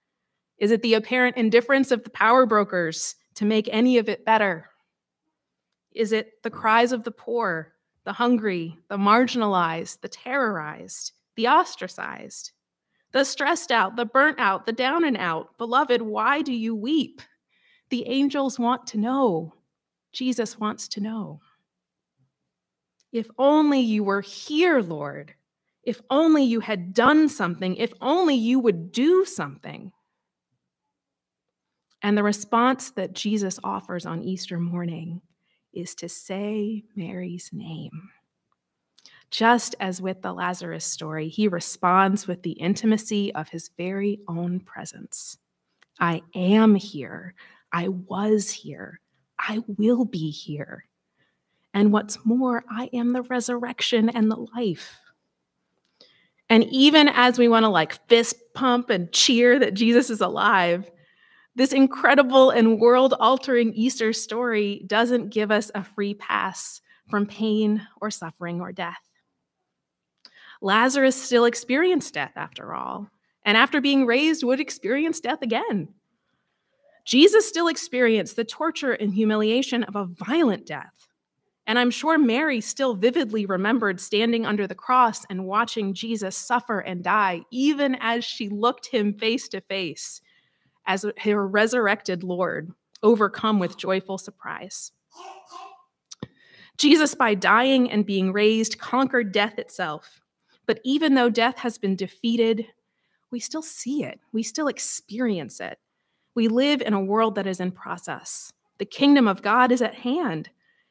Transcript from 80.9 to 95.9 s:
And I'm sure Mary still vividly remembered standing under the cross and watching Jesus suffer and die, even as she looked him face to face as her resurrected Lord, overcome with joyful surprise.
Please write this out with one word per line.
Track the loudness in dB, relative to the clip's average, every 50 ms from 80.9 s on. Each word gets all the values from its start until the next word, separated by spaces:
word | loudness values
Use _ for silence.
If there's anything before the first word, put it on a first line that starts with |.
| _ _ _ _ _ _ _ _ _ _ _ _ _ _ -4
And | -2 0 2
I'm | 2 2
sure | 0 -2 0 2 4 4
Mary | 4 4 2 0 0 0 -2 -2
still | -4 -6 -4 -2 -2 -2 -2
vividly | 2 0 0 2 0 -2 -2 -2 -4 -2
remembered | -2 -2 -2 0 0 0 0 0 -2 -2 -2
standing | -4 -2 0 0 0 0 0 -2 -2
under | -2 -2 -2 -4 -6
the | -8
cross | -10 -4 0 2 4 4 2 2 -4 -10 -8
and | -8 -8 -6
watching | -4 -2 -2 -2 -2 -4 -6 -4 -4 -6
Jesus | -6 -6 -6 -6 -6 -6 -6 -6
suffer | -6 -4 -2 -2 -2 -2 -2 -6 -4
and | -4 -6 -8 -6 -2
die, | 0 0 2 2 0 -2 -4 -10 -10
even | -4 -2 0 0 0 0 0 -2 -2 -2
as | -2 -2 -2 -4 -4
she | -8 -10 -8 -8 -8
looked | -6 -2 0 -2 -2 -2 -10 -6
him | -2 -2 0 -2 -2
face | -2 -2 -2 -2 -2 -4 -8
to | -12 -12
face | -10 -8 -8 -6 -6 -8 -8 -10 -10 -10 -10 -12 _ _ _ _ _ _ _ _ _ _ _ _ -4
as | -4 -2 -2 -2 -6 -8 -4
her | -2 0 0 0 0 0
resurrected | 2 2 2 2 2 0 0 0 0 -2 -4 -6 -6 -6
Lord, | -6 -6 -4 -4 -4 -4 -4 -8 -10 -12 -16 _ _ _ _ 0
overcome | 4 4 4 4 2 0 -2 -2 -2 0 2 2
with | 0 -2 -6 -6
joyful | -4 -2 -2 -2 -4 -6 -10 -10
surprise. | -10 -12 -14 _ -14 -12 -12 -12 -12 -12 -10 -10 -10 -10 _ _ _ _ _ -20 -20 -20 -20 -20 -20 _ -20 -20 -20 -20 -20 -20 _ _